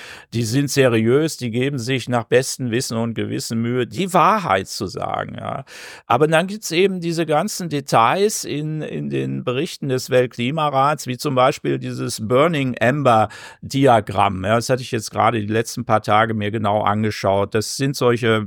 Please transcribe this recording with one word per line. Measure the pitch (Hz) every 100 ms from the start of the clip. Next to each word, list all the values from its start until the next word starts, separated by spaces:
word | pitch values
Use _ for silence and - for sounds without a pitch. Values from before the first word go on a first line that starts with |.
| - - -
die | 113
sind | 113 131 143
seriös, | - 131 117 113 135 156 -
die | 123
geben | 113 131 139
sich | 113 135 113
nach | 120
bestem | 110 123 131 - 127
Wissen | 113 - 113
und | 117
Gewissen | 110 104 117 - 117
Mühe, | 117 123 123
die | 107 190
Wahrheit | 175 165 214 165 95 98
zu | - 95
sagen. | - - 101 101 -
Ja. | 104 127 - - - - -
Aber | 120 156
dann | 160 185
gibt's | 214 -
eben | 165 196 185
diese | 170 165 156
ganzen | 151 208 - 175
Details | 147 135 123 117 165 208 - -
in, | 139 156 156
in | 147 147 143
den | 139 135 135
Berichten | 131 123 165 - 143
des | 131 -
Weltklimarats, | 127 127 - 120 160 151 135 143 151 127
wie | 127
zum | 151 131
Beispiel | 127 151 143 135
dieses | 127 123 127 - 110
Burning | 123 160 156 131 120
Amber | 113 147 131 113 107 - - -
Diagramm. | 95 135 135 117 101 101 101 95 92
Ja, | 117
das | 117
hatte | 131
ich | 123
jetzt | 113 -
gerade | 104 107 117
die | 104
letzten | 110 110 - 113
paar | 110
Tage | 110 104 113 110
mir | 104
genau | 110 104 107
angeschaut. | 101 107 110 - 101 98 98 110
Das | - -
sind | 135 139
solche | 123 120 117 110